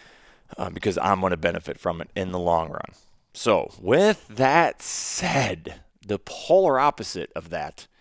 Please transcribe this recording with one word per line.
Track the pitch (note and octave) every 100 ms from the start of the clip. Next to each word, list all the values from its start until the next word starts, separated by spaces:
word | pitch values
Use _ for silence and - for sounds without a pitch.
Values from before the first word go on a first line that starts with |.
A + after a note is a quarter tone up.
| - - _ _ - -
uh, | F#2
because | F2 G#2+ F2
I'm | F#2 F#2+
gonna | F#2 F2
benefit | E2 E2+ - -
from | F2+ E2+
it | -
in | - F#2
the | F2+
long | F2 E2+ D#2+
run. | - - - _ _ _
So | - B2 F#2+ - -
with | F2+ C#3 G3+ G3+ -
that | G#2+ C3 D#3 E3 -
said, | - - - - F3+ C#3+ A#2 E2 - - _ _
the | G2+ G2+
polar | - - - F3+ F#3 C3
opposite | C#3+ - G#2+ F#2 C#2+ E2
of | E2
that | E2 D2 - - _